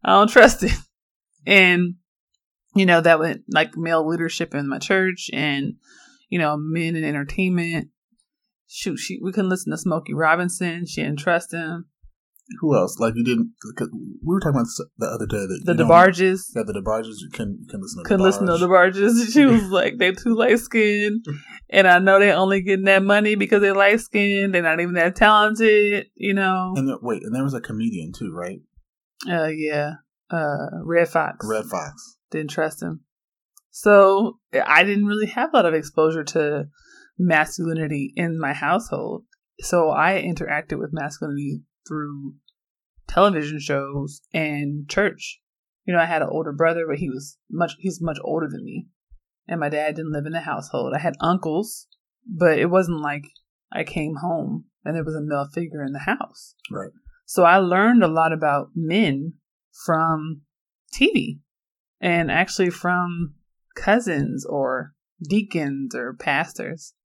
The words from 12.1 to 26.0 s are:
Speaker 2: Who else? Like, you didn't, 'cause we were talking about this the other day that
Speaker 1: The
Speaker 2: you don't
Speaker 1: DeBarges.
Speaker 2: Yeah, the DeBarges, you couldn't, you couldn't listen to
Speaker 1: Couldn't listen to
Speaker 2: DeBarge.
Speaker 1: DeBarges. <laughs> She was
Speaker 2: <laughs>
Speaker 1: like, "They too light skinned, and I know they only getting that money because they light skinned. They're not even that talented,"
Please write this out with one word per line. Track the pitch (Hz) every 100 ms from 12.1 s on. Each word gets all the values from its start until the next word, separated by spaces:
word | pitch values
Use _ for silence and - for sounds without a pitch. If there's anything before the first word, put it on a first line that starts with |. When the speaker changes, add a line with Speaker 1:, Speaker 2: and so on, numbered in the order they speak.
| _ _ _ _ -
Speaker 2:
Who | 156 120
else? | 92 -
Like, | 113 113
you |
didn't, | 120 120 113 _ 110 -
'cause | 123
we | - - - -
were | 185
talking | 165 139
about |
this | 233 - - -
the | 117
other | 113 104
day | 107
that | 95 92 170
Speaker 1:
The |
Speaker 2:
you | 170
don't | 120
Speaker 1:
DeBarges. | 170 185 175 185 185 - -
Speaker 2:
Yeah, |
the | 107
DeBarges, | 101 98 - 113 104
you | 78
couldn't, | - 104 98
you | -
couldn't | 104
listen | 190 -
to | 170
Speaker 1:
Couldn't | 196 190
listen | 196 190
to |
Speaker 2:
DeBarge. | 170 175 185 180 190
Speaker 1:
DeBarges. | 202 233 226
<laughs> |
She | 254 277
was | 226 190
Speaker 2:
<laughs> |
Speaker 1:
like, | 185 - 240
"They | 180
too | 185 240
light | 226 - 233
skinned, | - 233 214 208 208 214 185 147 - - _
and | - 190
I | 175
know | 190 196
they | 202
only | 170 190 196
getting | 185 190 196
that | 196
money | 196 202 214 208
because | 202 208
they | 202
light | 196 196 220
skinned. | - 208 202 196 196 180
They're |
not | 165 160
even | 175 175
that | 170 185
talented," | 214 214 214 220 226 214 208 202